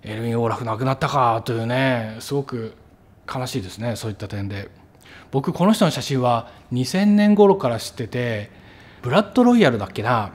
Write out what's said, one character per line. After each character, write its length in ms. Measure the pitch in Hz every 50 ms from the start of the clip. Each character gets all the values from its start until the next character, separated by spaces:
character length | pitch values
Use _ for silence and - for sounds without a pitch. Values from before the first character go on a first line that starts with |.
| _
「エ 100 | 107 107
ル 80 | 110 113
ウ 20 |
ィ 120 | 117 117 117
ン・ 40 |
オ 40 | 117
ー 40 | 113
ラ 60 | 110
フ 100 | - 123
亡 140 | 117 110 107
く 60 | 127
な 100 | 131 135
っ 40 | 135
た 80 | - 143
か」 340 | 135 143 131 120 113 113 107
と 80 | - 120
い 40 | 113
う 80 | 113
ね、 520 | 113 120 127 135 135 127 120 110 110 110 110
す 140 | - - 139
ご 100 | 143 139
く 300 | - - 120 113 110 - - - _ _ _ _ _ _ _ _ - -
悲 140 | 131 127 120
し 120 | - 131
い 20 |
で 80 | 104 92
す 80 | - -
ね、 180 | 110 120 113
そ 140 | 104 - 113
う 20 |
い 20 | 104
っ 40 | -
た 100 | - 98
点 220 | - 104 98 101
で。 200 | 101 98 101 - - - - _ _ _ - - - - - -
僕、 220 | - 135 135 - 165
こ 120 | - 170
の 80 | 196 220
人 120 | - 208
の 60 | 165
写 100 | 147 139
真 200 | 120 - 143 131
は 280 | 127 123 120 113 113 - - - - -
二 140 | 123 123 127
千 300 | 127 - 185 202 208 208
年 200 | 208 208 208 208
頃 200 | 208 208 196 185
か 140 | 196 - 127
ら 100 | 117 113
知 120 | - -
っ 40 | -
て 120 | - 127 98
て、 440 | - 123 123 120 113 104 104 104 - - - - - - - - - -
ブ 80 | - 123
ラ 140 | 135 185 214
ッ 100 | - -
ド 100 | 254 247
ロ 120 | 240 247
イ 60 | 233
ヤ 100 | 208 143
ル 60 | 120 110
だ 80 | 101
っ 40 | 95
け 120 | - - 104
な。 280 | 117 127 113 104 90 80